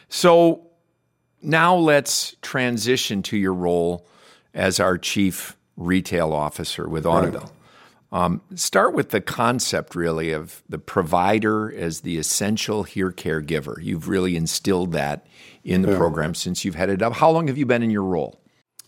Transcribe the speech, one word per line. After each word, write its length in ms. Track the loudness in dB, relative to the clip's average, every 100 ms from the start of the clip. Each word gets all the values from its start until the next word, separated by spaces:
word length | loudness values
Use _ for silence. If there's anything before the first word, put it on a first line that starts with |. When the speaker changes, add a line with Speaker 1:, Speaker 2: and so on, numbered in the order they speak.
| _
Speaker 1:
So 520 | 2 6 8 6 4 -4 _ _ _ _ _ _ _
now 320 | 0 4 4 6
let's 600 | 6 4 2 -2 -6 -10
transition 800 | -6 -2 -2 0 0 0 0 -4
to 140 | -2 0
your 160 | 0
role 540 | 0 0 2 0 -2 -10 _ -20 -20 _ -2
as 240 | 0 2
our 180 | 2 0
chief 580 | -2 0 0 0 -10 -18 _ -8
retail 560 | 0 0 0 -2 0
officer 560 | -2 -4 -6 -8 -8 -6
with 160 | -2 2
Speaker 2:
Right. 200 | 2 2
Speaker 1:
Audubon. 220 | -2 -12 -20 _ -20 -20 _ _
Um, 300 | -2 0 -2 -6 -8
start 380 | 0 2 2
with 160 | 2 -2
the 100 | -2
concept, 720 | -4 -2 0 0 -2 -4 -4 -2
really, 360 | -2 0 -2
of 320 | -4 -6 -16 -14
the 80 | -12
provider 960 | -4 0 2 2 4 2 2 0 -2 -6
as 260 | -6 -6
the 160 | -6 -4
essential 680 | -2 -2 -2 -2 -2 -4
hear 280 | -4 -2 -4
care 300 | -4 -4 -4
giver. 360 | -2 -4 -4 -8
You've 260 | -6 -6 -2
really 280 | 0 0 0
instilled 540 | -2 -4 -2 0 0
that 340 | -2 -2 -6 -10 -20 -20 -14
in 180 | -2 2
the 100 | 2
Speaker 2:
Yeah. 60 | 2
Speaker 1:
program 360 | 2 0 -4
since 300 | -4 -6 -4
you've 120 | -4 -2
headed 280 | -2 0
up. 100 | 0
How 160 | 2 4
long 180 | 4 0
have 100 | 0
you 80 | 0
been 180 | 0
in 60 | 0
your 140 | 0
role? 360 | 0 -2 -4 -8 _ _ _ -20